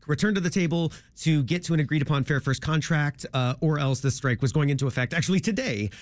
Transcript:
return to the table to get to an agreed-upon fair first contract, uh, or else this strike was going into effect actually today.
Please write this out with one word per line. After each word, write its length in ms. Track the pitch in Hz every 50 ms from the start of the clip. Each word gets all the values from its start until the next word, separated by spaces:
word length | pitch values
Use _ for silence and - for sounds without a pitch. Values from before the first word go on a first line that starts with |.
| -
return 300 | - 147 139 - 214 196
to 40 | 196
the 100 | 170 175
table 420 | - 196 175 156 170 170 165 156 - - - - -
to 260 | - - 165 156 147
get 220 | 131 101 - 175 -
to 100 | - 165
an 60 | 156
agreed-upon 420 | 147 - 156 151 143 - 151 139
fair 160 | 123 - 147 131
first 240 | - 139 131 -
contract, 640 | - 147 160 156 - - 165 151 147 147 - - - - -
uh, 200 | 131 123 123 123 -
or 200 | 165 156 151 147
else 180 | 139 135 131 131
this 140 | - 135 -
strike 260 | - - 131 117 -
was 120 | 139 117
going 160 | - 156 147 139
into 180 | 143 127 139
effect 260 | 127 - 127 123 123
actually 280 | 165 165 - - 190 180
today. 500 | - 226 196 262 262 214 117 101 104 95 - -